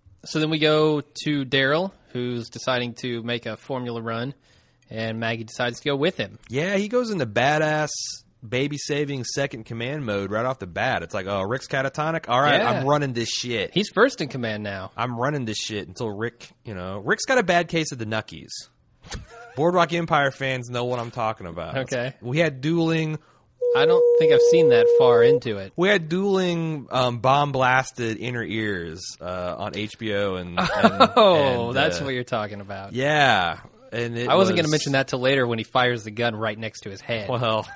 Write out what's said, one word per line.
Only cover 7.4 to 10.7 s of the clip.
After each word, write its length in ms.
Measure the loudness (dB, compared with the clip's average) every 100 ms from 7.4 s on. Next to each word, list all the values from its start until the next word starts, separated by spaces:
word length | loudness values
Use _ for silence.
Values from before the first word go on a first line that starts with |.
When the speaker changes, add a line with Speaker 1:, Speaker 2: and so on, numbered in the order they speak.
| 2 2 2 0 -2 -6 -10 -14 _ _ -6
Speaker 2:
baby-saving 760 | -2 -2 -4 -4 -2 -2 -4 -6
second 400 | -4 -4 -6 -10
command 400 | -6 -6 -4 -2
mode 260 | -2 0
right 140 | -2 -2
off 140 | -4
the 60 |
bat. 360 | -6